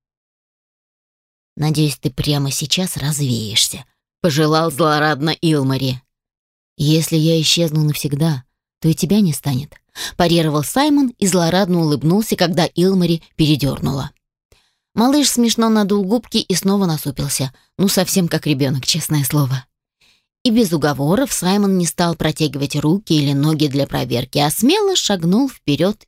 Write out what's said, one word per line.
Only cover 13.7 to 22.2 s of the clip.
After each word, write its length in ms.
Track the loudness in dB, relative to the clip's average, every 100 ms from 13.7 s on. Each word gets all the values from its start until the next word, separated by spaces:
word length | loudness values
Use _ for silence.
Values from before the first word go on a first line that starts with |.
| -2 -4 -4 -8 -14 _ _ _ _ _ _ _
Малыш 360 | 0 2 2 2
смешно 400 | 2 0 2 2
надул 340 | 2 2 0
губки 340 | 0 -2 -2 -4
и 160 | -2
снова 320 | -2 0 0
насупился. 640 | 0 -2 -6 -6 -6 -4 -6 -8 _ -2
Ну, 80 | 0
совсем 400 | 0 0 0 0
как 180 | 0
ребёнок, 400 | 0 0 0 -2
честное 380 | -2 -4 -2 -2
слово. 420 | 0 0 0 -2 -8 _ _ _ _ _ _ _
И 60 | 0
без 200 | 2 2
уговоров 600 | 0 0 0 0 0 0
Саймон 460 | -2 0 2 2 0
не 80 | 0
стал 280 | -2 -2
протягивать 600 | -2